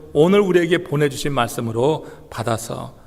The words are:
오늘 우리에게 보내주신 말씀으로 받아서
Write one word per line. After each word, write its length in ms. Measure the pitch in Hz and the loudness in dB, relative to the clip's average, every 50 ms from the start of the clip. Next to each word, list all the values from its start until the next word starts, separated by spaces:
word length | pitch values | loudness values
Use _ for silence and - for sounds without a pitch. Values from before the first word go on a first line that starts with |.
| - - - | -16 -2 2
오늘 260 | 147 160 180 196 208 | 4 4 6 6 4
우리에게 380 | 202 175 180 175 170 165 175 165 | 4 4 4 2 2 2 0 0
보내주신 520 | 175 - 143 151 147 143 131 - - 147 | 0 -2 -2 0 0 0 -2 -4 -6 -4
말씀으로 760 | 139 127 117 117 - 123 120 113 110 117 127 147 156 143 - - - - - - | -2 -2 -2 -2 -2 -4 -6 -4 -2 0 0 0 0 -2 -6 -12 -18 -20 -20 -12
받아서 640 | - - 107 120 113 107 - - - - - - - - - | -10 -6 -4 -4 -4 -4 -4 -8 -10 -10 -12 -14 -16 -20 -20